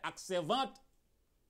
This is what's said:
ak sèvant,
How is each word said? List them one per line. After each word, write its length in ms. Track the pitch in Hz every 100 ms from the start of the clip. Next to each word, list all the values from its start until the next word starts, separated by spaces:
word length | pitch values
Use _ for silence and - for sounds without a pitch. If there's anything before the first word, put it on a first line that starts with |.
| 160
ak 160 | -
sèvant, 560 | - 180 156 247 269 - _ _ _ _ _ _